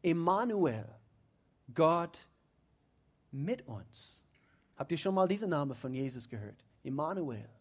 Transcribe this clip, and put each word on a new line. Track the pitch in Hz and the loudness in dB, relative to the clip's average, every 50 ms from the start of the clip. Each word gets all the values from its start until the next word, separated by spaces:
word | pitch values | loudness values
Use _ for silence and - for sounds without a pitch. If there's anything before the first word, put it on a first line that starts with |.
| - | 2
Emmanuel, | 180 165 170 165 175 190 202 233 247 220 202 180 147 113 110 104 110 - - _ _ _ _ _ _ _ _ _ _ _ _ _ - 120 | 2 2 4 4 2 4 4 2 2 2 4 4 2 2 0 -6 -10 -14 -20 _ _ _ _ _ _ _ _ _ _ _ _ _ -10 2
Gott | - 160 160 170 170 170 170 - - - _ _ _ _ _ _ _ _ _ _ _ _ _ _ _ _ _ _ _ _ _ | 4 6 6 6 4 0 -2 -8 -16 -20 _ _ _ _ _ _ _ _ _ _ _ _ _ _ _ _ _ _ _ _ _
mit | - 139 143 180 247 240 - - | -8 -6 -4 -4 -4 -4 -6 -12
uns. | - 110 107 - - - - - - - _ _ _ _ _ _ _ _ _ _ _ - | -12 -12 -12 -14 -18 -16 -16 -16 -16 -18 _ _ _ _ _ _ _ _ _ _ _ -8
Habt | 139 - | -4 -4
ihr | 170 160 | -4 -2
schon | - 190 190 | 0 0 4
mal | 190 190 180 | 4 4 4
diesen | 196 208 220 196 | 4 0 0 0
Namen | 170 147 143 139 131 | 0 0 0 -2 -4
von | - - 131 131 | -6 -6 -6 -4
Jesus | 131 135 135 127 127 117 - | -2 -4 -4 -4 -8 -12 -10
gehört? | - 113 107 104 - - - _ _ _ _ | -10 -8 -8 -10 -12 -18 -20 _ _ _ _
Emmanuel. | 123 131 139 151 160 190 190 170 139 120 107 110 - - _ | -6 -4 -2 -2 -2 -2 -4 -4 -4 -6 -8 -10 -14 -20 _